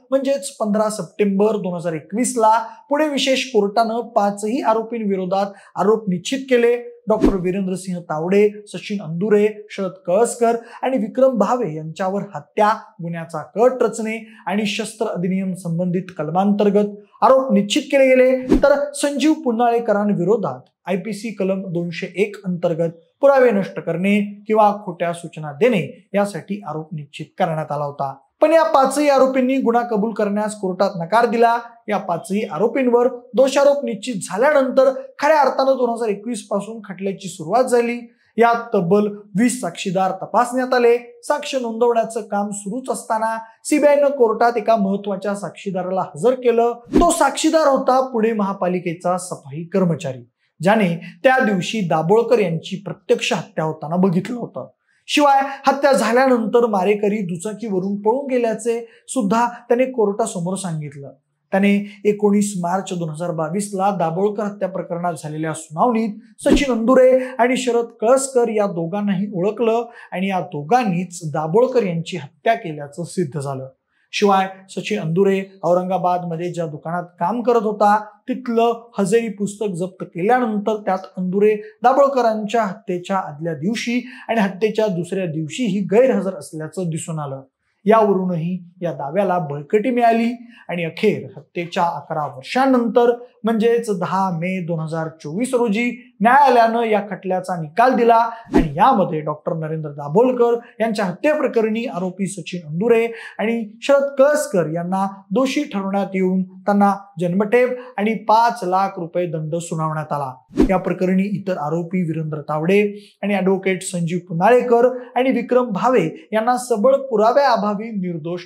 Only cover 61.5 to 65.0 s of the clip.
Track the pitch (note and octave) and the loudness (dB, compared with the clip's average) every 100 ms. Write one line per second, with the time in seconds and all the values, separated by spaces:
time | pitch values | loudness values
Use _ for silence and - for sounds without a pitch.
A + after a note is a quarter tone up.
61.5 | G3 G3+ G3+ G3+ - G#3 G#3 G#3 G#3 G3+ | 2 4 2 -2 -2 0 2 4 4 2
62.5 | F3+ E3+ F#3+ F#3+ F3 E3 D3+ F3 D#3+ D#3 | -2 -2 -2 -4 -6 -6 -6 -6 -4 -4
63.5 | G3 G3+ F#3+ G3 F#3 E3 E3+ G#3 G#3 G3+ | -4 -4 -2 0 0 -2 0 -2 -2 -6
64.5 | G3+ F#3 F3+ - F3 | -4 -6 -6 -6 -4